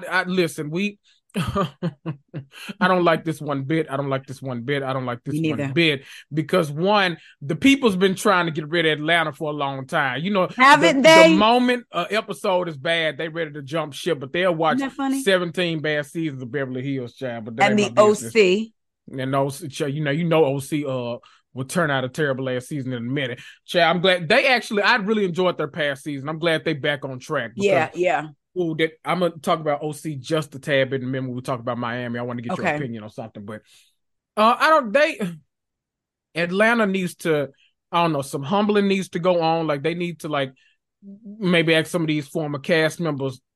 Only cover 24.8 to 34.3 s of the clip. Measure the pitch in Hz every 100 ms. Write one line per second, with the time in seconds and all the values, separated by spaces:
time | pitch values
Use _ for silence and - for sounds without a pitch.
24.8 | 196 240 196 220 190 170 180 - 151 175
25.8 | 147 135 160 143 139 160 165 156 165 151
26.8 | 147 143 135 127 - 147 113 117 196 175
27.8 | 156 165 175 147 151 - _ 180 170 156
28.8 | 160 - 143 175 175 165 196 165 156 143
29.8 | 151 147 160 143 120 156 151 135 151 135
30.8 | 131 135 127 131 131 123 127 123 120 120
31.8 | 120 120 123 120 123 120 117 180 180 147
32.8 | 135 113 104 - 113 110 104 107 _ _
33.8 | _ _ _ _ _